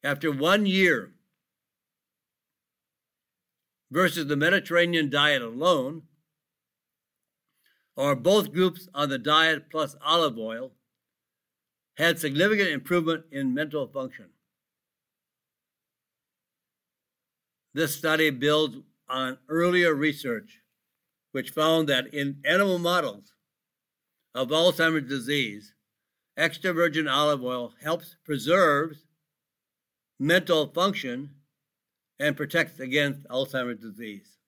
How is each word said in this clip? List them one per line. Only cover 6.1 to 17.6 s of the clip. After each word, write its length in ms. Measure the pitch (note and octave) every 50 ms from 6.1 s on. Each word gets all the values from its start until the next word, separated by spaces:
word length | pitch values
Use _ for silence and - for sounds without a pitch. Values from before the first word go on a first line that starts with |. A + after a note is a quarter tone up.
| _ _ _ _ _ _ _ _ _ _ _ _ _ _ _ _ _ _ _ _ _ _ _ _ _ _ _ _ _ _ _ _ _ _ _ _ _
or 200 | - C3+ C#3+ C#3+
both 360 | B2+ A#2+ E3+ G3 G#3+ G3 -
groups 380 | - E3+ F#3 F#3 - - - - _
on 140 | C#3 D3 C#3+
the 100 | C#3 C3
diet 500 | A2+ D3 D3+ D#3 D#3+ D#3+ D#3+ D3+ C#3+ _
plus 260 | - D#3 D#3 C#3+ C#3+ - C3+
olive 340 | D3 D#3+ E3+ E3 D3 A#2+ A#2
oil, 340 | A2 A2 A2 A#2 B2+ C3 _ _ _ _ _ _ _ _ _ _ _ _ _ _ _ _ _ _ _ _ _ _ _ _ _ -
had 200 | D#3 E3+ E3 E3
significant 520 | E3 D3+ C3+ D3 F3+ G#3 A3 G#3 G3+ F3+
improvement 540 | D3+ C3+ - - F3 F3 E3 D#3+ E3 D#3 D#3 _
in 220 | C#3 C#3 C#3 C3 B2+
mental 320 | C#3 D#3 D3+ C#3+ D3+ C3+
function. 440 | A#2 - C#3 C3 B2+ - - G#2 F2 _ _ _ _ _ _ _ _ _ _ _ _ _ _ _ _ _ _ _ _ _ _ _ _ _ _ _ _ _ _ _ _ _ _ _ _ _ _ _ _ _ _ _ _ _ _ _ _ _ _ _ _ _ _ _ _ _ _ _ _ _ _ _ _ _ _